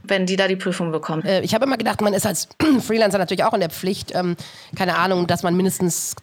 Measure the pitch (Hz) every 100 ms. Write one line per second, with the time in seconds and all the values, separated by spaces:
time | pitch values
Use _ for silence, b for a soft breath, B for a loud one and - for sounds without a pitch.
0 | - 196 185 190 190 190 185 175 170 156
1 | 160 160 196 190 175 220 277 247 226 202
2 | 208 190 214 165 - - 311 262 - 226
3 | 208 196 175 185 - 214 165 - 185 202
4 | - 180 180 170 B B B - 185 165
5 | 185 180 170 175 180 180 190 - 185 -
6 | - -